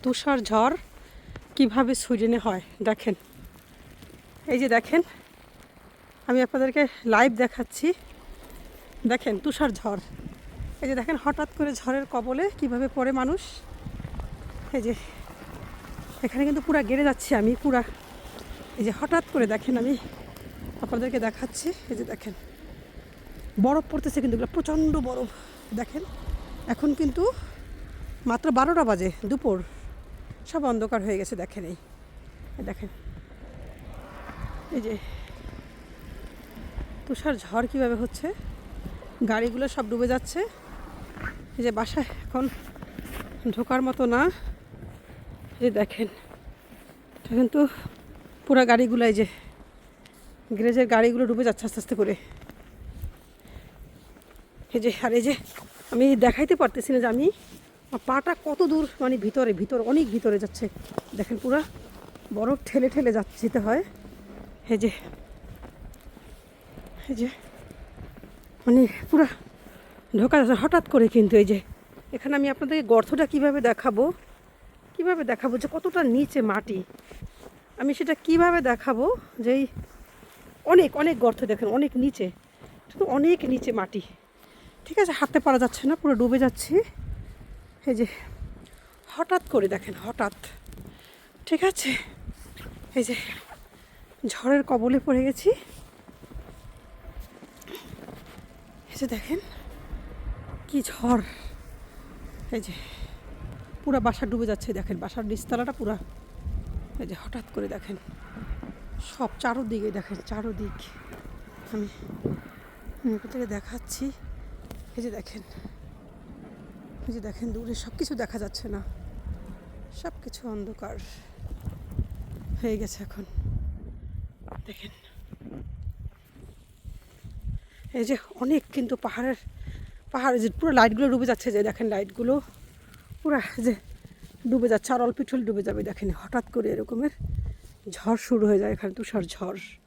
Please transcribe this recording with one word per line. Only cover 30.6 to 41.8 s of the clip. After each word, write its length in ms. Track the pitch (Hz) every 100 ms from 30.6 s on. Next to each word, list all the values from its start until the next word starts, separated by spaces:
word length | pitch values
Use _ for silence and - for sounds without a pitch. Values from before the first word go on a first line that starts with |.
| 277
অন্ধকার 280 | 226 220 226 196
হয়ে 120 | 196
গেছে। 120 | 190 202
দেখেন 200 | 180 - 170
এই, 60 | 175 - - - - - - - -
এই 40 | -
দেখেন 200 | 196 196 - - - - - - - - - - - - - - - - - - 277
এই 60 | 220
যে 80 | 208 - - - - - - - - - - - - - - - - - - - - -
তুষার 300 | 262 302 247
ঝড় 220 | - 220 247
কীভাবে 240 | 269 247 233
হচ্ছে, 260 | 240 - 320 427 - - - - - - - - 220
গাড়িগুলো 340 | 220 233 240 269 -
সব 100 | 214
ডুবে 160 | 233 240
যাচ্ছে। 260 | 254 - 330 427 - - - - - - - - - - -
এই 60 | 240
যে 60 |
বাসায় 280 | 214